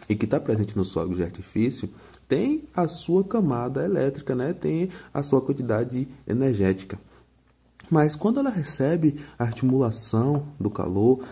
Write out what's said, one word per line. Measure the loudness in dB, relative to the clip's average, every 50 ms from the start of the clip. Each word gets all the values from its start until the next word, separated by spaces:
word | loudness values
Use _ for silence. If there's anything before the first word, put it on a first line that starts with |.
| -4 -2
e | -2
que | 0 0
tá | 0 0 0
presente | 0 0 0 0 0 0 0
nos | -2 -2 -2
fogos | -2 -4 -2 -2 -2
de | -2
artifício | -2 -4 -6 -10 -14 -6 -2 0 0 0 0 -4 -8 -10 -10 -12 -20 -20 -20 -14 _ -2
tem | 0 2 2 2 0 -2 -4 -4 -2
a | -2 -2
sua | -2 -2 -4 -2 2 2 2 2
camada | 2 2 2 2 2 2 0 -2 -2 -2 -2
elétrica, | 0 0 2 2 2 0 0 -2 -4 -2 -2
né? | 0 0 -2
Tem | -2 -2 -2 0 0 0 -2 -2 -6 -10 -16 -8
a | -6 -6
sua | -2 2 2 2
quantidade | 2 0 -2 -2 -2 0 0 0 0 -2 -2 -4 -6 -6 -8 -10 -6
energética. | -2 0 2 2 2 2 4 4 2 2 0 -4 -12 -14 -14 -14 -18 -20 -20 -20 _ _ _ _ _ _ _ _ _ _ -16 -4 0
Mas | 2 4 4 2 2
quando | 0 0 0 0 0
ela | 0 -2
recebe | -2 -4 -4 -4 -2 -2 0 0 2 2 2 2 0 0 -6 -12 -6 -4
a | -4
estimulação | -4 -2 0 2 2 4 4 2 2 0 -4 -4 -2 0 2 2 2 2 0 -2 -6 -6 -4
do | -4 -4
calor | -2 -2 -4 -2 2 4 6 6 6 4 0 -8